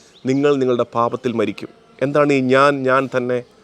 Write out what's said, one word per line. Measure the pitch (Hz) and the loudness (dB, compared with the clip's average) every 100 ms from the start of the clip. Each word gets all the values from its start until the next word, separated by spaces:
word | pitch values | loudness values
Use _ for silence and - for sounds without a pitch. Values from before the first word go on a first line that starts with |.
| _ _ 123 | _ _ -4
നിങ്ങൾ | 135 143 143 | 0 2 2
നിങ്ങളുടെ | 127 123 | 0 0
പാപത്തിൽ | 117 120 117 117 127 | -2 -2 -2 -2 -6
മരിക്കും." | 113 110 98 - - _ - | -2 -4 -4 -14 -20 _ -6
എന്താണ് | 139 147 147 | -2 0 2
ഈ | 139 | 0
"ഞാൻ, | 127 135 143 139 | 2 4 4 2
ഞാൻ | 131 131 135 127 | 0 0 0 -4
തന്നെ"? | 123 123 123 _ | -4 -6 -8 _